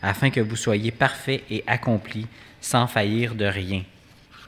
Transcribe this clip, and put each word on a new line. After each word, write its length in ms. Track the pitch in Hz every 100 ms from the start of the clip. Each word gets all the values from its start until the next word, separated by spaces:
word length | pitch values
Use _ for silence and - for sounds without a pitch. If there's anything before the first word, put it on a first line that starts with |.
afin 280 | 95 98 135
que 100 | 127
vous 160 | 107 113
soyez 360 | - 104 113
parfaits 500 | 117 135 - - 135 -
et 120 | 110 -
accomplis, 600 | 117 131 107 - 110 113 - - -
sans 260 | - 123 120
faillir 480 | 113 104 110 120
de 100 | 110
rien. » 380 | 101 98 92 98 92 - - - - -